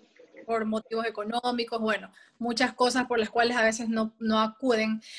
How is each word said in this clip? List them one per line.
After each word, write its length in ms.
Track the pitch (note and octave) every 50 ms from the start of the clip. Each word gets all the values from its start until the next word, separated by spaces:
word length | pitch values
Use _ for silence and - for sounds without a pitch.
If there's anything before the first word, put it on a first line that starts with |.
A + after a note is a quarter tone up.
| _ _ _ - - - - - -
por 200 | - A3+ A3+ A3
motivos 400 | G#3+ G#3+ A3 A3 - A3+ A3+ A3+
económicos, 720 | A3+ A3 G#3+ G#3 G#3 A3+ A#3+ - B3 B3 A#3+ A#3 A#3 A#3+ A3
bueno, 320 | A3 A3 G#3+ G3 F#3+ - - - - _ _ -
muchas 340 | A3+ A#3+ A#3+ A3+ B3+ A#3+ A#3
cosas 320 | - B3 B3 B3 B3+ B3
por 140 | B3 B3 A3+
las 100 | A3 A3
cuales 260 | - A#3 A#3 A#3+ B3 B3
a 60 | A3
veces 260 | A3 A3 A3+ A#3+ A3+
no, 260 | A3+ A3 A3 A3 - -
no 200 | A3+ A3 A3 A3
acuden, 600 | A3 A3 A3 - - C4 A#3 G#3+ A3 A3 A3 A3 - - -